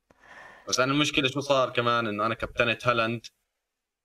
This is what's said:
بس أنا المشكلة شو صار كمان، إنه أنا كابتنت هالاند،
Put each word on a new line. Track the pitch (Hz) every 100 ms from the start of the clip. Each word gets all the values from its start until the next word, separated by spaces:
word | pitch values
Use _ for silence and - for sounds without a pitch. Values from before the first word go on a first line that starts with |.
| _ _ - - - - -
بس | -
أنا | 131
المشكلة | 143 147 - 135
شو | 143
صار | 135 135 123
كمان، | - 120 117 113
إنه | 104 110
أنا |
كابتنت | 113 - - 117 113 123
هالاند، | 117 113 117 - _ _ _ _ _ _ _